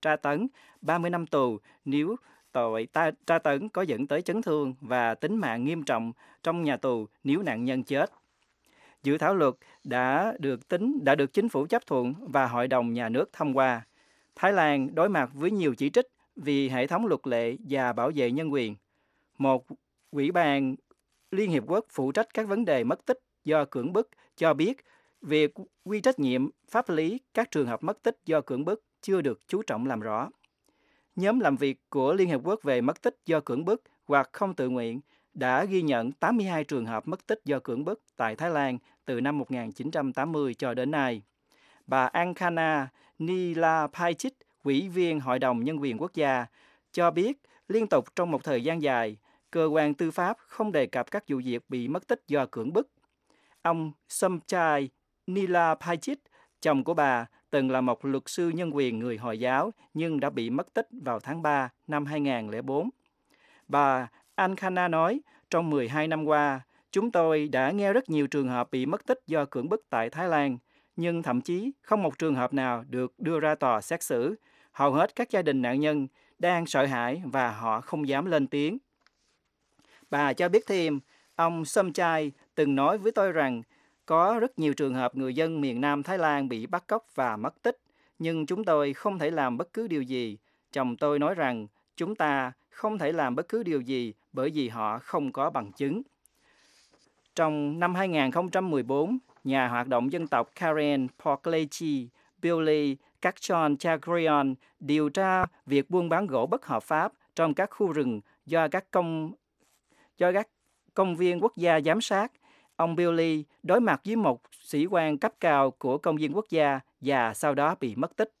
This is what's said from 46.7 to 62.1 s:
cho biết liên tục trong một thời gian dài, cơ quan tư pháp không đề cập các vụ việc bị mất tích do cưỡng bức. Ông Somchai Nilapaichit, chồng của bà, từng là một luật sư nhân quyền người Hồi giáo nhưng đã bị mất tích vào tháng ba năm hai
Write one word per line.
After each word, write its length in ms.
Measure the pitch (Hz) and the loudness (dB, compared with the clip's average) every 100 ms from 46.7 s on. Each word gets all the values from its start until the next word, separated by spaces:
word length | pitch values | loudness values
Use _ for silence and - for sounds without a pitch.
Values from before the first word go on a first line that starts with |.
| _ _ | _ _
cho 200 | - 170 | 2 2
biết 300 | 165 202 277 _ _ _ | 2 -2 -2 _ _ _
liên 200 | 214 214 | 0 4
tục 280 | 151 113 - | 2 2 -4
trong 160 | 175 | -2
một 120 | 147 | -2
thời 200 | - 131 | -2 -2
gian 180 | 123 165 | 0 0
dài, 360 | 147 127 113 107 _ _ _ | 0 0 -2 -6 _ _ _
cơ 140 | 170 156 | 0 2
quan 280 | 151 151 | 4 2
tư 180 | 143 165 | 0 -2
pháp 260 | 151 180 226 | -2 -2 -2
không 320 | _ - 214 | _ -4 -2
đề 140 | 156 127 | 0 0
cập 260 | 127 120 | -2 -4
các 120 | 107 - | -6 -4
vụ 140 | 139 127 | -6 -4
việc 180 | 120 _ | -6 _
bị 180 | 127 120 | -6 -4
mất 200 | 160 - | -6 -2
tích 160 | 233 _ | -4 _
do 180 | 143 127 | -2 -2
cưỡng 280 | - 113 | -4 -2
bức. 160 | 180 277 _ _ _ _ _ _ _ | -2 -2 _ _ _ _ _ _ _
Ông 300 | 170 165 160 147 _ | -2 0 -2 -8 _
Somchai 800 | - 190 175 - 185 165 147 135 _ _ _ - | -2 0 0 -4 0 2 2 -2 _ _ _ -6
Nilapaichit, 920 | 185 190 175 165 156 170 175 - 277 _ _ _ _ | -4 2 4 4 2 -2 -4 -4 -8 _ _ _ _
chồng 220 | 160 139 | 2 2
của 100 | 131 | 2
bà, 320 | 165 143 123 117 _ _ | 2 4 2 -2 _ _
từng 220 | 147 131 | 0 2
là 100 | 131 | 2
một 240 | 127 120 139 | 2 0 -2
luật 180 | 135 - | -4 -4
sư 240 | - 175 | -4 -2
nhân 260 | 165 175 143 | -2 -4 0
quyền 240 | 131 113 | 0 -2
người 180 | 120 113 | -6 -6
Hồi 220 | 120 113 | -6 -4
giáo 320 | 123 131 185 - _ | 0 0 0 -6 _
nhưng 260 | 156 165 151 | -6 -2 -2
đã 100 | 117 | -2
bị 200 | 107 117 | -2 -4
mất 240 | 127 - | -4 -4
tích 140 | - - | -4 -6
vào 280 | - 135 117 | -8 -6 -6
tháng 220 | 117 160 | -6 -4
ba 280 | 151 143 131 _ - | 0 0 0 _ -6
năm 180 | 151 | -4
hai 140 | 143 | -4